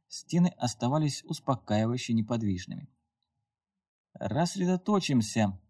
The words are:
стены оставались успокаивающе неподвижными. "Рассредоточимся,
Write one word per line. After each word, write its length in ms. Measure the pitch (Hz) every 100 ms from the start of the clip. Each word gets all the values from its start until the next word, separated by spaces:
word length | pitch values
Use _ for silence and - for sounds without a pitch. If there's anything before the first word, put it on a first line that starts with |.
| _
стены 440 | - - 170 175 -
оставались 680 | 120 - 120 147 151 135
успокаивающе 920 | - 160 - 123 - 107 113 123 -
неподвижными. 760 | 113 107 120 107 90 - - - _ _ _ _ _ _ _ _ _ _ _ _ -
"Рассредоточимся, 1400 | 98 107 175 196 180 185 - 208 - 131 104 117 104 95